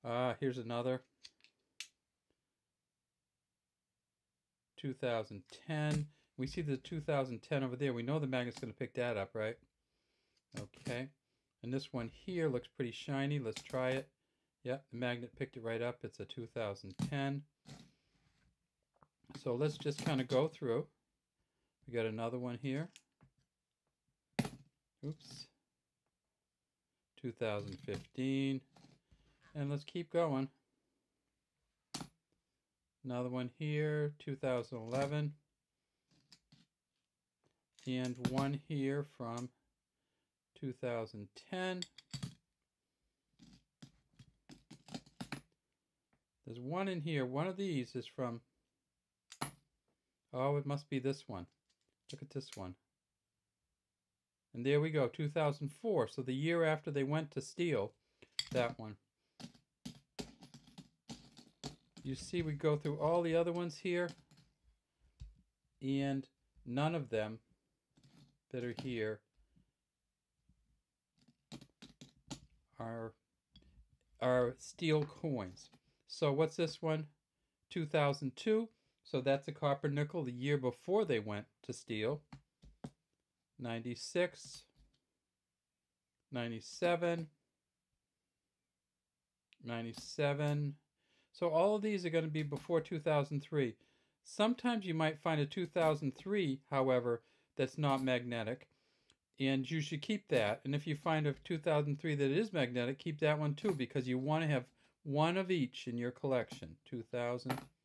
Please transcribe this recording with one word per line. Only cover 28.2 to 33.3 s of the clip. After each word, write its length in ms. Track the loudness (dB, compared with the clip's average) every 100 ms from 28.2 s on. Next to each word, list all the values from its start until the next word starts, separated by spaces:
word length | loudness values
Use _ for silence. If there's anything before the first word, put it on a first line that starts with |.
| 0 2 2 -2 -6 -20 -20 -20 _ -20 _ _ -14
And 180 | -6 -2
let's 120 | -2
keep 300 | -4 -8 -2
going. 360 | 2 2 2 0 _ _ _ _ _ _ _ _ _ _ _ _ _ _ -12 -12 _ _ _ _ _ _ _ _ _
Another 240 | -6 -4
one 220 | -2